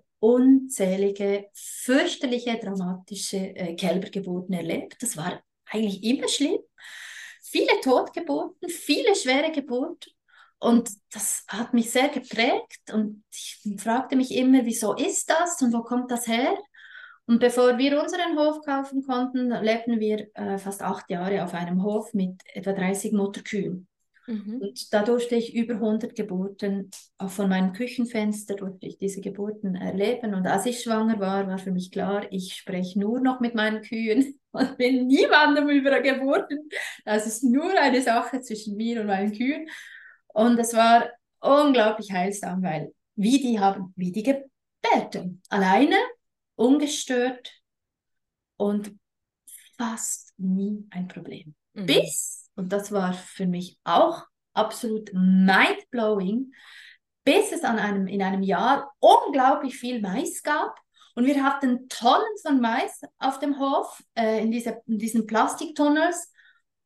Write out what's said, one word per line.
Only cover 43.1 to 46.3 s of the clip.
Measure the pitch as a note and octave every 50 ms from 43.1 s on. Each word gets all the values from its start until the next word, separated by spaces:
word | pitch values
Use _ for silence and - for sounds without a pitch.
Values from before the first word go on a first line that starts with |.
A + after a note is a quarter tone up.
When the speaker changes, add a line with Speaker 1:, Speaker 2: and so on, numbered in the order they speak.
| -
Speaker 1:
wie | G#3+ F#3+ A3+ C4+ C#4
die | C4+ A#3+ A3+ G#3
haben, | G3 G3 G3 G3+ F#3 - -
wie | F3+ F3+ F3+
die | - G#3+
gebärden. | G#3+ C4+ C#4 C4+ - - _ _ _ _ _ _ - A4 F#4+ A#3+ - - - - F3 F3+ - - _ -
Alleine, | - G3+ F#3+ F#3 G3 A3+ C#4+ E4+ F#4+ G4+ B4 - - _ _ _